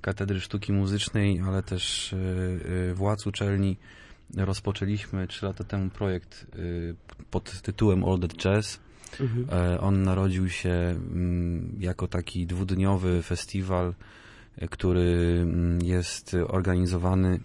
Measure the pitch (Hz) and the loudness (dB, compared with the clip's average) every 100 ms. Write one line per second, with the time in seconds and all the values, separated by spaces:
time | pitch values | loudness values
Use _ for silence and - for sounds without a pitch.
0 | - 98 98 95 - 101 - 101 95 101 | -4 -2 -2 -2 -2 -6 0 2 2 0
1 | - 110 101 90 95 95 95 92 - - | 0 2 2 2 0 -2 -2 -4 -4 -4
2 | - 95 92 92 92 90 - 90 90 90 | -4 -4 -2 -2 -2 -4 -4 -2 -2 0
3 | 101 107 104 - 101 98 98 92 - - | 0 0 -4 -2 0 2 2 0 -8 -20
4 | - - - 95 95 98 - 98 98 104 | -20 -20 -10 -2 -2 0 -2 -2 0 -2
5 | - 98 92 - 98 98 101 101 95 - | -2 -4 -4 -4 -6 -4 -4 -2 -2 -2
6 | 101 92 - - - - 85 87 85 80 | -2 -2 -6 -20 -16 -8 -6 -4 -6 -8
7 | - - - 92 - - - - 107 92 | -16 -20 -6 -6 -6 -10 -8 2 4 4
8 | 90 92 87 - 92 101 107 - - - | 4 2 0 0 2 2 2 -10 -18 -20
9 | - - 135 117 127 90 90 90 98 98 | -18 -4 -2 -2 0 2 2 2 2 4
10 | 95 92 95 92 92 87 90 87 87 87 | 4 4 2 2 0 0 0 0 0 -2
11 | 85 82 90 87 85 85 82 101 90 87 | -4 -2 0 0 0 -2 -4 -4 -4 -2
12 | 90 90 85 90 87 90 95 92 95 98 | -2 -2 -4 -4 -4 -2 0 2 4 4
13 | 92 90 82 87 - 95 92 90 90 90 | 2 2 0 -4 -4 -4 0 0 0 -4
14 | - - - - - - - - 92 90 | -14 -20 -20 -20 -20 -10 -10 -2 2 4
15 | 87 87 85 87 87 85 87 85 87 90 | 4 4 4 4 2 2 2 2 2 2
16 | 87 - - 90 85 95 92 90 90 87 | 0 -6 -2 0 0 0 2 2 2 2
17 | 90 95 92 90 | 2 4 4 2